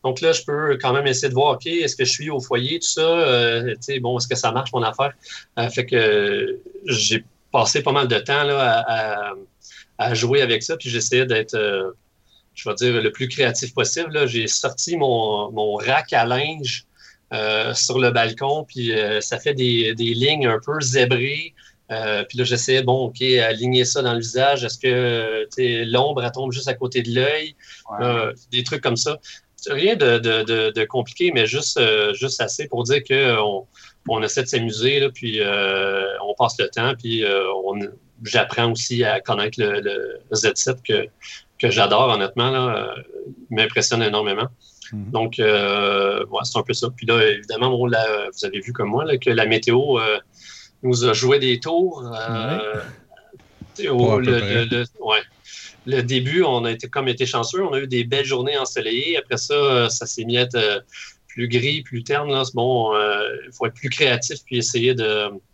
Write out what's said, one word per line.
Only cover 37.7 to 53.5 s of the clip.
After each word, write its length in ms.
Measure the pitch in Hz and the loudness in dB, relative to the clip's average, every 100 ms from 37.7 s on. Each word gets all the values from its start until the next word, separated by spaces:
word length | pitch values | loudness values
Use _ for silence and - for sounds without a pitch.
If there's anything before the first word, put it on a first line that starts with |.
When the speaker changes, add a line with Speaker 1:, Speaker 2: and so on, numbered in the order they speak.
| 101 101 - _ _ | -4 -8 -12 _ _
Speaker 1:
j'apprends 460 | 110 117 101 - 117 | -2 0 0 0 0
aussi 320 | 113 - 120 | 0 -4 0
à 160 | 110 101 | 0 0
connaître 400 | - 101 104 120 | -2 -2 -2 0
le, 200 | 104 101 | 0 0
le 380 | 101 101 - - _ | -2 -4 -6 -10 _
Z 180 | 110 110 - | 0 0 0
sept 220 | - 127 | -2 -4
que, 240 | - 104 - _ - - _ _ | -2 -2 -2 _ -20 -20 _ _
que 120 | 117 | 0
j'adore, 380 | 113 196 208 131 | 4 4 6 4
honnêtement, 420 | 104 98 - 123 | 2 0 0 0
là, 260 | 131 127 107 | 2 0 -2
euh, 260 | 107 127 - - - 135 - | -4 -8 -14 -14 -14 -16 -6
il 40 | 110 | 0
m'impressionne 460 | 214 - - 117 | 2 2 0 2
énormément. 460 | 110 104 107 139 117 - _ _ - | 2 2 0 -2 -4 -6 _ _ -12
Speaker 3:
Mhm. 180 | 107 101 | -10 -4
Speaker 1:
Donc, 280 | 117 113 - | -2 -2 2
euh, 840 | 107 104 101 101 101 98 98 101 98 | 4 4 2 2 2 4 2 2 -2
ouais, 140 | 101 | -4
c'est 140 | 123 117 | -2 -2
un 40 | |
peu 100 | - | -2
ça. 140 | 123 117 113 | -2 -4 -4
Puis 100 | 113 | 2
là, 160 | 117 | 4
évidemment, 460 | 110 104 104 110 127 | 4 2 -4 -2 0
bon, 160 | 123 123 | 2 2
là, 180 | 113 110 107 101 - | 2 2 0 -4 -6
vous 80 | |
avez 160 | 101 101 | -6 -6
vu 120 | 107 | -8
comme 160 | 123 104 | -4 -2
moi, 160 | 120 | -2
là, 120 | 156 131 | 0 0
que 120 | 127 | 2
la 160 | 113 110 | 2 2
météo, 520 | 110 120 120 143 123 | 2 4 4 4 2
euh, 200 | 110 104 - _ - - - _ | 2 0 -4 _ -20 -20 -20 _
nous 220 | 127 120 | 0 2
a 80 | 123 | 2
joué 260 | - 127 139 | 2 4 4
des 220 | 131 120 | 4 -2
tours. 420 | 156 165 185 147 | 0 2 0 -2
Euh, 540 | 123 113 113 113 113 165 107 | -10 -8 -4 -4 -2 -4 -4
Speaker 3:
Ouais. 60 | 107 - - _ - _ - _ | -6 -10 -16 _ -20 _ -20 _